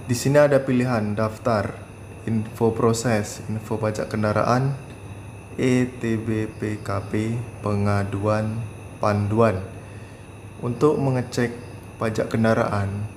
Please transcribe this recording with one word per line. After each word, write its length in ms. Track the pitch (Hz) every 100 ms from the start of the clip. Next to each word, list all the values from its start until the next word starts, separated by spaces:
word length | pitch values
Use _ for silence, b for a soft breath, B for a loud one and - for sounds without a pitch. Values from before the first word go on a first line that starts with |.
di 80 | 110
sini 240 | 120 135 147
ada 240 | 147 135
pilihan 560 | 135 127 127 120 104 104
daftar, 560 | 110 107 127 110 98 - - - - - -
info 480 | 113 107 - 113 107
proses, 640 | 117 113 127 110 104 - -
info 320 | 107 - 107
pajak 320 | 110 101 -
kendaraan, 640 | 110 107 104 107 123 135 139 - - - - - - - -
E 320 | 131 127 123
T 320 | 123 120 110
B 240 | 110 110 107
P 320 | - 110 107
K 160 | - 101 101
P, 320 | 107 110 120 117 -
pengaduan, 960 | 104 104 101 101 98 101 104 107 110 110 113 - - -
panduan. 640 | 107 101 101 107 113 95 98 B B B B B B B B -
Untuk 400 | 120 120 151 156
mengecek 560 | 139 127 120 - 120 - - - - -
pajak 320 | 113 107 - 113
kendaraan 720 | 113 113 117 104 98 101 107